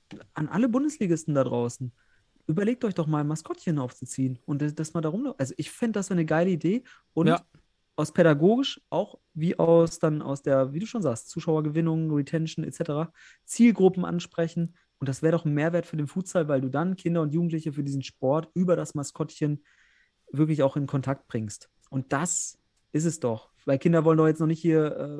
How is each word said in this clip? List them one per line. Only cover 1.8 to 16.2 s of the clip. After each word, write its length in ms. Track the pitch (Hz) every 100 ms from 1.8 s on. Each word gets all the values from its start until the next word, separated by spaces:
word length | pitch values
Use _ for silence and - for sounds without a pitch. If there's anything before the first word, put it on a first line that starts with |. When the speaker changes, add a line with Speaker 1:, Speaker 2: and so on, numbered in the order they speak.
| 127 - _ _ _ _ -
Speaker 1:
überlegt 380 | 160 202 247 226
euch 80 |
doch 140 | 180 156
mal, 140 | 151
ein 60 | 147
Maskottchen 520 | 156 - 359 - 151
aufzuziehen 600 | 127 - 127 - 131 127 -
und 160 | 143
das, 140 | 151 151
das 180 | 156
mal 80 | 175
da 80 | 156
rumlaufen. 300 | 175 277 -
Also 140 | 131 -
ich 140 | 156
fänd, 240 | - 233 208
das 140 | 190
wäre 80 | 180
eine 60 | 160
geile 260 | 156 180
Idee 320 | 180 160 226 - - _
und 140 | - 165
Speaker 2:
Ja. 140 | 165 - _ _ _ _ -
Speaker 1:
aus 180 | 151
pädagogisch, 680 | - 165 143 170 233 277 - _
auch 260 | 151 202 - _
wie 240 | - 160 -
aus, 400 | 165 170 165 -
dann 220 | 165 151
aus 200 | 143 139
der, 280 | - 135 135
wie 60 | 143
du 60 | 220
schon 160 | 240
sagst, 280 | 160 113 -
Zuschauergewinnung, 840 | - 160 156 156 151 165 160 160
Retention 500 | 147 143 165 160 -
et 120 | 156 -
cetera, 360 | - 147 165 _ - _ _
Zielgruppen 600 | - 233 196 185 185 175
ansprechen. 720 | 170 - - 165 170 170 _ _ _
Und 100 | 135
das 120 | 131
wäre 80 | 156
doch 100 | 165
ein 100 | 160
Mehrwert 320 | 147 156 175 165
für 100 | 156
den 100 | 147
Futsal, 400 | -